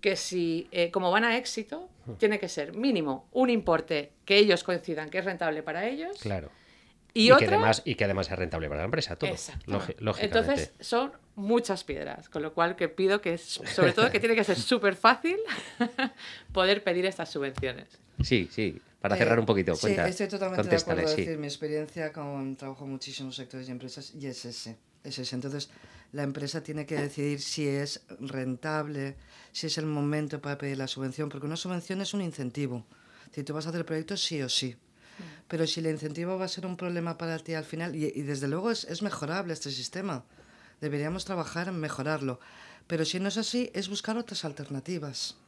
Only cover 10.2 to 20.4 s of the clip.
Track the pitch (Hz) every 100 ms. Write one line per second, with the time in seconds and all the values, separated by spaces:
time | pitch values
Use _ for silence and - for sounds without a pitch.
10.2 | 208 226 233 277 - - - 233 277 -
11.2 | _ - 202 233 233 190 - 139 143 -
12.2 | - 156 151 156 170 180 165 - 190 202
13.2 | 190 170 - - - - 180 190 233 208
14.2 | 226 226 202 165 - 240 202 190 226 247
15.2 | 330 392 440 - - - 240 - 262 -
16.2 | - - - - 185 208 202 175 185 190
17.2 | 165 156 139 127 131 123 - - _ -
18.2 | - 117 87 - 104 - - _ 101 98
19.2 | 110 117 113 101 90 80 107 95 82 180
20.2 | 196 196